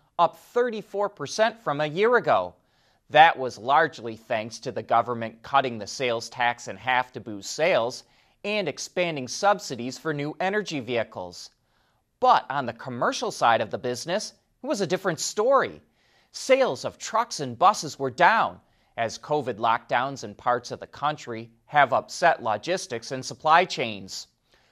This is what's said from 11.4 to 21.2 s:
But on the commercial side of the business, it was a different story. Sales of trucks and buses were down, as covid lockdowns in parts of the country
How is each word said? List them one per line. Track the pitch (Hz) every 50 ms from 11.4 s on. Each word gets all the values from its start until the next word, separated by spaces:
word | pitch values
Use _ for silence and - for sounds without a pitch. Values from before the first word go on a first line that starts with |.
| - - _ _ _ _ _ _ _ _ _ _ _ _ _ -
But | 247 254 214 135 - -
on | 131 143 131
the | 117 110
commercial | - - 131 123 120 160 233 269 - 254 202 -
side | - 139 117 113 113
of | 110 101
the | - 101
business, | 123 123 123 120 - 160 180 214 - - - _ _ _ _ _ -
it |
was | 269 294 196
a | 196
different | 139 185 - - 185 160 -
story. | - - - 214 214 262 277 254 170 101 76 76 _ _ _ _ _ _ _ _ _ _
Sales | _ - - - 262 269 254 196 131 - -
of | 113 -
trucks | - - - - 220 240 233 - -
and | 143 127 120 120
buses | 175 196 208 - 170 139 - -
were | 139 131
down, | 110 - 170 185 220 220 156 90 90 87 _ _ _ _ _ _ _
as | 117 117 110 - -
covid | - - 151 151 123 127 110
lockdowns | 101 117 117 113 120 - - 135 120 127 139 139 123 -
in | 104 101
parts | - - 123 123 123 120 -
of | 127 95
the | -
country | - - - 139 151 151 143